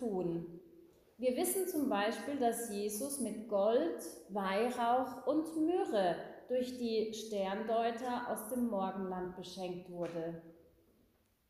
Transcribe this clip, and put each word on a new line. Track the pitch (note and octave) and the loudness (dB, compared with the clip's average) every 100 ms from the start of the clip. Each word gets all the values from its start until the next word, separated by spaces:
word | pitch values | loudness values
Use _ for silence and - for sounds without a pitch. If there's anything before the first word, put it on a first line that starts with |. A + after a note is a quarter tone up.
tun. | A#3+ F#3 F3 E3+ E3+ - - - - - _ - | -2 0 0 -2 -4 -10 -18 -20 -20 -20 _ -2
Wir | B3+ A#3+ | 2 4
wissen | F#4 G4 F4+ | 2 2 0
zum | D#4+ B3+ | 2 2
Beispiel, | G3+ G#3 A#3 - C#4+ | 4 2 0 -2 2
dass | A#3+ A3 A3+ | 2 2 -2
Jesus | G3+ G#3 G#3 C#4 - | -2 -2 -2 -4 -2
mit | G#3+ G#3+ G#3+ | -2 -4 0
Gold, | G3+ G3+ A#3+ E4 - - - - | 2 6 6 4 -2 -8 -12 -8
Weihrauch | G3 F#3+ G3 B3 B3 A#3 B3+ C4 - - | -2 0 2 2 2 4 4 2 -2 0
und | D4+ D#4+ D#4+ | 0 0 0
Myrrhe | D#4 F4+ G4 A3 F#3 E3 - - - | 2 2 2 2 2 2 -4 -12 -2
durch | B3 B3 - | 0 0 -2
die | A#3+ A3 A3 | 0 2 0
Sterndeuter | - - G#3 F#3+ G3+ A3 A3+ A#3 A3+ B3+ A#3+ - | -2 -4 -2 0 -2 0 2 2 0 -2 -2 -2
aus | G#3 - | -4 -2
dem | B3 A#3+ | 0 0
Morgenland | G3+ F#3+ F#3+ F#3 F#3 F3+ F3+ | 0 0 -2 -4 -2 -4 -6
beschenkt | F3+ - F#3 F3+ F3+ | -10 -6 -6 -6 -8
wurde. | F3 E3+ E3+ E3 E3 - - - _ _ _ _ _ _ _ _ | -6 -4 -4 -4 -6 -12 -20 -20 _ _ _ _ _ _ _ _